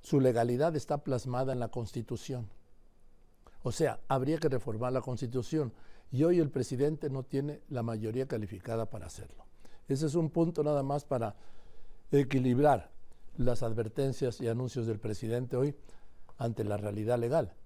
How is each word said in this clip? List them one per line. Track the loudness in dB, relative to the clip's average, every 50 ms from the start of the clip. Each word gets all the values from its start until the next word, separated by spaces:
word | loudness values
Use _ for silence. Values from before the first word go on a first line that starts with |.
su | -4 2 4 6
legalidad | 6 6 6 6 4 4 4 2 2 2 2
está | 0 -2 -2 -4 -4
plasmada | -2 -2 -2 -2 -2 -2 -2 -2 0 0 0
en | -2
la | -4 -4
Constitución. | -4 -4 -6 -4 -6 -6 -6 -4 -6 -8 -6 -6 -8 -6 -6 -10 -12 -16 -18 _ -20 -20 -20 -20 -20 -20 -20 -20 -20 -20 -20 -20 -20 -20 -20 -20 -18 -6 -4
O | -4 0
sea, | 2 2 2 2 0 -2 0
habría | 0 2 2 2 0 2
que | 2 2
reformar | 2 2 -2 -2 -4 -2 -2 0 0
la | 0
Constitución. | -2 -2 -4 -4 -4 -2 -2 -2 -2 0 0 0 0 -2 -4 -10 -14 -16 -16 -16 -14 -6
Y | 0 2 4
hoy | 6 6 6
el | 4 2
presidente | 2 -2 -2 -2 0 2 2 2 2 0 -4 -4
no | -4 -4 -6
tiene | -2 -2 -2 -2 -2 -4 -8 -10 -8
la | -4 -2 -2
mayoría | -2 -2 -2 -2 -2 -2 -2 -2
calificada | -2 -2 -4 -4 -4 -8 -10 -6 -4 -2 -2 -2 -2
para | -4 -6 -8
hacerlo. | -10 -12 -12 -14 -14 -16 -18 -18 -20 -20 -14 -14 -12 -12 -12 -4 -2
Ese | 0 0 2
es | 2 2
un | 2 0 2
punto | 4 2 2 2 2 0 2
nada | 2 2 2 2
más | 0 -2 -2 -2
para | -2 -2 0 0 -2 -4 -6 -12 -10 -10 -10 -10 -10 -8 -8 -8 -8 -8 -10 -6 4
equilibrar | 4 4 4 6 4 2 4 4 4 6 6 6 6 6 2 -6 -12 -12 -10 -10 -12 -12 -12 -10 0
las | 4 6 6 6 6 4
advertencias | 4 2 0 0 -2 0 0 0 0 2 2 0 -2 -2 0
y | 0 0
anuncios | 0 0 0 -2 -2 -2 0
del | 0 -2 -2
presidente | -2 -4 -4 -2 -2 -2 0 0 -2 0 0
hoy | 2 2 0 0 -4 -12 -14 -14 -12 -12 -14 -12 -12 -12 -12 -8 -4
ante | -2 -2 -2 -2 -2
la | -2 -2
realidad | -2 -2 -2 -2 -2 0 2 2 2
legal. | 2 2 2 2 0 0 -6 -14 -16